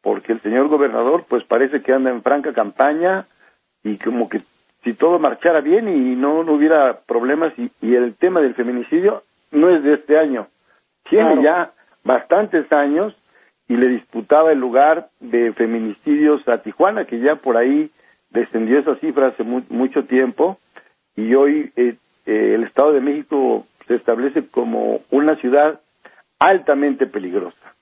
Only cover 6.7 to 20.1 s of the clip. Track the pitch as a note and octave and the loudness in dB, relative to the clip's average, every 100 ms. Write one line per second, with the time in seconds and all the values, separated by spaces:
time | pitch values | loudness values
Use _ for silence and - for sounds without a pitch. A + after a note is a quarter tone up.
6.7 | D#3+ C3+ - - A#2 B2+ D3 E3 - A#2+ | 4 2 0 -4 -4 -2 -2 -4 -6 -12
7.7 | _ A2 B2 B2 G#2+ F3+ F3+ C#3 A#2 A#2+ | _ 0 0 0 -2 -2 0 0 -2 -6
8.7 | B2 A#2+ D#3+ F#3+ - _ _ _ D3 E3+ | -6 -4 0 0 -2 _ _ _ 2 4
9.7 | E3+ C#3+ D3 - D3+ D#3 B2 G2 _ _ | 4 2 0 2 2 2 -2 -8 _ _
10.7 | _ _ _ - G3+ - C3+ D3 F3 - | _ _ _ 0 2 4 4 2 0 -4
11.7 | _ _ _ - B2+ - F3 G#3+ E3+ C#3 | _ _ _ -2 -2 2 0 0 -2 0
12.7 | D3+ C#3+ D3+ G#3 - _ _ _ _ _ | 0 2 0 -2 -8 _ _ _ _ _
13.7 | A#2+ B2+ B2 _ - G#2+ D3+ D#3+ D3 B2+ | 0 0 0 _ -12 2 4 4 2 0
14.7 | A#2+ D3 D#3+ - _ B2 A#2+ A#2 G#2+ A#2 | 2 2 2 -4 _ -4 -2 -2 -2 -2
15.7 | A#2 A2+ G2+ - D3 D3+ D3 C3+ A#2 - | -2 -6 -8 -2 2 2 2 0 -4 -6
16.7 | - F3+ G#3+ F3 A#2 C3 D3 C3+ A#2 B2 | -2 0 0 -6 -2 -2 -2 0 0 2
17.7 | D3 D#3 _ _ _ _ - A2+ A2+ A2 | 0 -2 _ _ _ _ -4 -4 -4 0
18.7 | C3+ C#3+ C3 D#3 C3 C3+ B2+ A2+ B2+ B2 | 0 0 -4 -4 0 -2 -2 -6 -6 -6
19.7 | A#2+ C3 C#3+ - | -4 -2 -4 -2